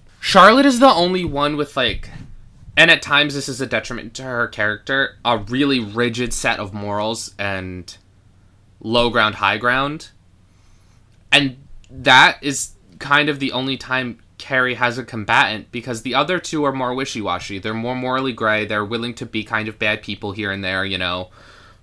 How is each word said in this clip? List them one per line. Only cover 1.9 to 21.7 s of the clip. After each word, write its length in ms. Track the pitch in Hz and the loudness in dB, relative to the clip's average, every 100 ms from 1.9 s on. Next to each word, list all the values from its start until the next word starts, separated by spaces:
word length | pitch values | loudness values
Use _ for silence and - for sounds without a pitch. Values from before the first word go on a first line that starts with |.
| 92 - - - - - - - 151 | -2 -8 -14 -18 -20 -20 -20 -4 4
and 140 | 165 | 6
at 100 | 151 | 4
times 320 | - 147 147 | 2 0 0
this 160 | 139 139 | -4 -8
is 100 | 123 | -6
a 60 | 120 | -4
detriment 480 | 113 - 120 113 | -4 -4 -10 -12
to 80 | - | -12
her 240 | 131 120 117 | -8 -4 -4
character, 720 | - 107 104 - 135 135 - 117 | -2 -2 -2 -4 -2 -2 -4 -2
a 140 | 113 | -2
really 400 | 101 127 143 131 | -2 0 0 0
rigid 560 | 104 110 120 113 120 - | -2 -2 -2 -2 -4 -2
set 240 | 123 110 | -2 -2
of 120 | 98 | -6
morals 600 | 104 104 104 107 113 - - | -8 -6 -4 -4 -6 -10 -8
and 580 | 101 95 92 90 87 - _ _ _ _ _ _ _ - | -6 -4 -8 -12 -14 -20 _ _ _ _ _ _ _ -12
low 300 | 110 120 120 | 0 2 2
ground, 240 | 113 107 | 4 2
high 240 | 104 98 107 | 2 0 0
ground. 540 | 123 127 143 156 - _ _ _ _ _ _ _ _ _ _ _ - | 0 0 -2 -6 -14 _ _ _ _ _ _ _ _ _ _ _ 2
And 260 | 143 139 123 - - - | 2 2 -4 -20 -20 -20
that 480 | 131 131 131 170 - | -2 6 8 8 4
is 300 | 143 135 - - - - | -4 -6 -8 -14 -20 -10
kind 280 | 139 147 147 | 0 2 2
of 120 | 139 | -2
the 120 | 135 | -4
only 240 | 127 135 127 | -4 -4 -6
time 420 | - 131 123 - - - | -4 -4 -4 -10 -18 -18
Carrie 360 | - 131 127 117 | -2 0 0 0
has 220 | 123 120 | -2 -2
a 60 | |
combatant, 680 | 113 113 104 123 113 107 - | -8 -6 2 4 4 0 -10
because 300 | 120 127 110 | -12 -8 -8
the 140 | 127 127 | -2 -2
other 240 | 151 180 | 0 -2
two 240 | - 156 | -4 -2
are 80 | 139 | -2
more 240 | 135 127 127 | -2 -4 -4
wishy-washy. 640 | 135 120 98 90 - 98 | -6 -6 -4 -6 -6 -8
They're 160 | 107 113 | -6 -6
more 180 | 117 127 | -6 -6
morally 380 | 127 127 135 | -4 -2 -4
gray. 320 | 110 110 107 107 | -2 0 0 -2
They're 180 | 107 | -4
willing 300 | 104 117 120 117 | -4 -4 -6 -10
to 100 | 123 | -8
be 160 | 113 | -8
kind 240 | 98 110 107 | -4 -4 -6
of 100 | - | -4
bad 240 | 107 107 | -4 -4
people 300 | - 98 104 | -6 -10 -8
here 200 | 98 104 | -6 -6
and 120 | 98 | -4
there, 200 | 95 95 | -4 -4
you 140 | 98 92 | -4 -4
know. 320 | 90 90 90 - - - - | -4 -6 -8 -16 -20 -20 -20